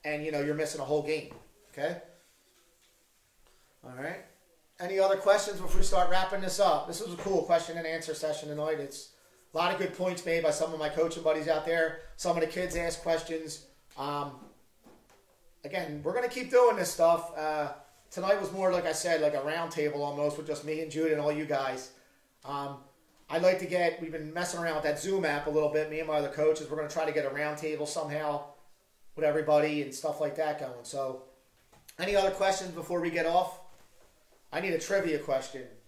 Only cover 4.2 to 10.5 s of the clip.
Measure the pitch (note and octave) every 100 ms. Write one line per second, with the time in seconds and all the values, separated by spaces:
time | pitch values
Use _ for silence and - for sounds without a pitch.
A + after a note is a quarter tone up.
4.2 | - _ _ _ _ _ F3+ F#3+ F#3+ G3
5.2 | G3 G3+ G#3 F#3 F#3 - G3 G3 - F#3+
6.2 | - G3 F#3+ - F#3+ D3+ - E3 G#3 F3
7.2 | G3 F3+ D#3+ E3+ E3 E3+ D#3+ D#3+ D#3+ D3+
8.2 | D#3 D3 D3+ D3 D3+ D#3 C#3 - - _
9.2 | _ _ _ D#3+ F3 - F#3 - F#3 F3
10.2 | F3 E3 D#3+